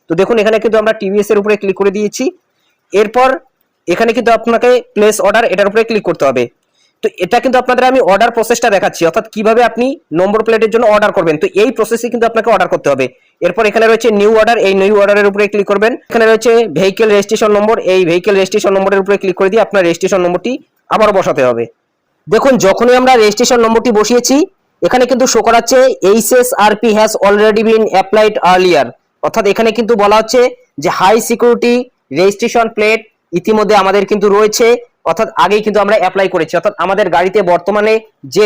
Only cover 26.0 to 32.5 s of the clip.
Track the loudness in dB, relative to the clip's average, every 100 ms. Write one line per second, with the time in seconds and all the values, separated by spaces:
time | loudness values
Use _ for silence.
26 | 0 0 2 0 0 0 0 0 0 0
27 | 0 0 0 2 2 0 0 0 0 -2
28 | 0 0 0 0 0 2 2 0 -2 -6
29 | _ _ -6 -2 -2 0 -2 -2 -2 0
30 | 2 2 2 0 0 -2 _ -8 -6 0
31 | 2 2 0 0 2 2 0 0 -4 _
32 | -10 -2 0 0 -2